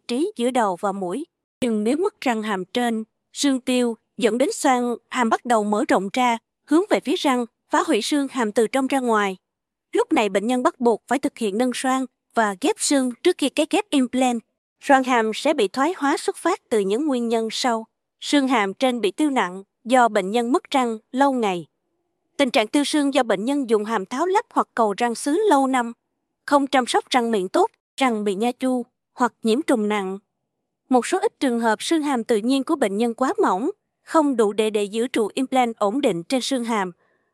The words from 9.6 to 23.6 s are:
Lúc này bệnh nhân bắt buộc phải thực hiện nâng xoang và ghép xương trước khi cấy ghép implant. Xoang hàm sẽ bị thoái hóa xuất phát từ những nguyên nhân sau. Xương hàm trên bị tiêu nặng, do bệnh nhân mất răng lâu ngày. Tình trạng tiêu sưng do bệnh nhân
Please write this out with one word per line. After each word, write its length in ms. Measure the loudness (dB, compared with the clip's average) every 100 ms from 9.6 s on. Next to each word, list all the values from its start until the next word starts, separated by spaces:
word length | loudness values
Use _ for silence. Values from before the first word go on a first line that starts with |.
| _ _ _
Lúc 180 | -2 0
này 180 | 0 0
bệnh 180 | 0 0
nhân 160 | 0
bắt 160 | 0 0
buộc 240 | 0 0 -2
phải 120 | -2
thực 180 | -2 -4
hiện 200 | -4 -2
nâng 140 | -2
xoang 320 | -2 -2 -2 -4 _ _
và 220 | -2 0 0
ghép 140 | -2 -2
xương 320 | 0 0 0 0
trước 140 | 0 0
khi 120 | -2
cấy 180 | -2 0
ghép 200 | 0 0
implant. 520 | 0 0 0 0 -2 -8 _ _ _
Xoang 220 | 2 4
hàm 280 | 4 2 0
sẽ 200 | 0 0
bị 140 | 0 0
thoái 260 | 0 -2 0
hóa 200 | -2 -2
xuất 180 | -4 -4
phát 340 | -2 -2 -2
từ 100 | -2
những 280 | 0 -2 -2
nguyên 200 | -2 0
nhân 200 | -2 -2
sau. 340 | -2 -2 -2 -6 _ _ _
Xương 260 | -2 0 2
hàm 260 | 2 0
trên 280 | 0 -2 0
bị 100 | -2
tiêu 180 | 0 0
nặng, 340 | 0 -2 -4 -18 _ 0
do 200 | 4 4
bệnh 240 | 2 -2
nhân 200 | -2 0
mất 120 | -2 0
răng 260 | -2 -2 -4 _
lâu 200 | 0 2
ngày. 320 | 2 -2 -2 -8 _ _ _ _ _ _ -2
Tình 120 | 0
trạng 180 | 2 2
tiêu 160 | 0
sưng 300 | 0 0 0
do 100 | 2
bệnh 220 | 0 0 -2
nhân 240 | -2